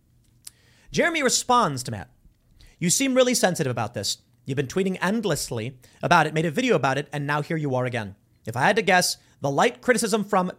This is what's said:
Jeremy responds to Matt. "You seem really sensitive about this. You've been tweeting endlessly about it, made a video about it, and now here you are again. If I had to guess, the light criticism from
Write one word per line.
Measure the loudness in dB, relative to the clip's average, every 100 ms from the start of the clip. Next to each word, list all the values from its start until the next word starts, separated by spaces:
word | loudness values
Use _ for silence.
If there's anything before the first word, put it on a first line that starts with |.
| _ _ _ _ -20 -20 _ _ -8
Jeremy | -2 0 0
responds | 0 0 2 2 2 -2
to | -8
Matt. | -10 -12 _ -20 _ _ _ -20 -4
"You | 0
seem | 2 2
really | 2 2 4
sensitive | 2 2 -2
about | -2 -4
this. | -6 -6 -8 _ _ -6
You've | -4
been | -2
tweeting | -2 -2 -2
endlessly | -2 0 -2 -2 -4 -6 -8 -10 -20 -6
about | 2 4 4
it, |
made | 0 -2
a |
video | 0 2 2
about | 2 0
it, | -4
and | -6 -2
now | -2
here | -2 -4
you | -2 -2
are | -2
again. | -4 -6 -12 _ _ -8
If | 0
I |
had | 2 2
to |
guess, | 2 2 2 -2 _ _
the | -4
light | 2 0 0
criticism | 0 0 0 -2
from | 0 0 0